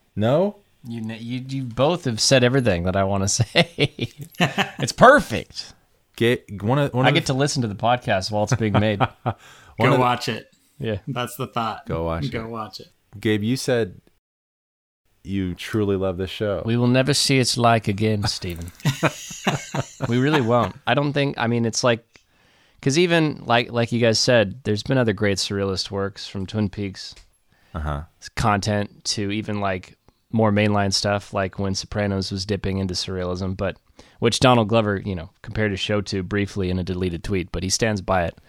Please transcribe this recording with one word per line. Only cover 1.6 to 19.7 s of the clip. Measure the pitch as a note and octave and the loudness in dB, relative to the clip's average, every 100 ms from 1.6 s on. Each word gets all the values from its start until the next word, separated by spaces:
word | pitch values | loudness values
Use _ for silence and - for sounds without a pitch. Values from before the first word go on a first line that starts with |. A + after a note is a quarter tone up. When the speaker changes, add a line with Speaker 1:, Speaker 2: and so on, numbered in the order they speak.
Speaker 2:
both | B2+ A#2+ C#3+ F3 | -6 0 0 2
have | C3 A2 | -2 0
said | - C3+ | 4 6
everything | B2 C3+ A#2 F2 | 6 4 2 2
that | F2+ | 0
I | F#2+ | 0
wanna | G2 G2 G2+ | 2 0 0
<laughs> | - | 0
say. | - - - - C#3+ - A#2 - - - | 2 2 0 0 -4 -2 -10 -10 -18 -2
It's | D3+ - - - C3+ | -2 0 -4 -4 -6
perfect. | - A#3+ C#4 - F#2 - - - - _ _ _ | 6 8 8 4 -6 -6 -14 -18 -20 _ _ _
Speaker 1:
Ga-, | - A#2 B2 - G2+ | 0 2 2 -4 -6
one | G#2+ C#3+ | 0 0
of, | C#3 | 0
one | B2 C3 | 2 4
Speaker 2:
I | |
Speaker 1:
of | |
Speaker 2:
get | D#3+ - | 4 2
Speaker 1:
the | |
Speaker 2:
to | C3 | 0
listen | C#3+ C#3+ | 0 0
to | A2+ | -4
the | |
podcast | G2 A#2 B2 - F#2+ G2+ | -2 0 0 0 -2 0
while | G#2+ | -2
it's | G#2 | 0
being | - A2 | 0 2
made. | G#2 G#2+ G#2 | 2 2 0
Speaker 1:
<laughs> | B2 - | -2 -4
one | B2 - - - - - | -8 -8 -14 -20 -16 0
Speaker 3:
Go | - | 2
Speaker 1:
of | |
the | C3+ | 4
Speaker 3:
watch | B2 A#2+ - | 2 0 -4
it. | A2 - _ _ - | -6 -10 _ _ -8
Speaker 2:
Yeah. | A2+ G2+ - | -6 -6 -6
Speaker 3:
That's | B2 B2 | -6 -6
the | - B2+ | -8 -6
thought. | A#2+ A2 G2 - | -4 -4 -6 -6
Speaker 1:
Go | E2 | -4
watch | E2 E2 C#3 | -2 -2 -4
Speaker 3:
Go | A2+ | -6
Speaker 1:
it. | A2+ | -8
Speaker 3:
watch | A2+ G#2 - | -10 -12 -14
it. | - _ _ G2+ | -20 _ _ -4
Speaker 1:
Gabe, | A2 G#2+ | 0 2
you | A2 C3 | 0 -2
said | - B2 G2 - _ _ _ _ _ _ _ _ _ _ _ _ | 0 0 -2 -6 _ _ _ _ _ _ _ _ _ _ _ _
you | - G2 F#2 | -6 -4 -2
truly | E2+ - A2 G2+ G2 | -6 -4 0 0 0
love | F#2+ F2+ | 0 -2
this | F#2 | -6
show. | - G#2+ F2+ | -4 -4 -2
Speaker 2:
We | A2+ A#2+ | 0 2
will | B2 | 4
never | B2+ C3+ | 4 4
see | C3+ - C3+ | 2 2 2
its | A#2+ B2 | 2 4
like | A#2+ A2+ A2 | 4 4 2
again, | G2 A2 G#2 | 0 0 0
Stephen. | G#2+ - F#2+ E2+ E2+ - C3+ C#3 | -2 -4 -8 -10 -12 -4 -4 0
<laughs> | D#3 - - - - C#3+ - | -2 -4 -12 -6 -4 -4 -4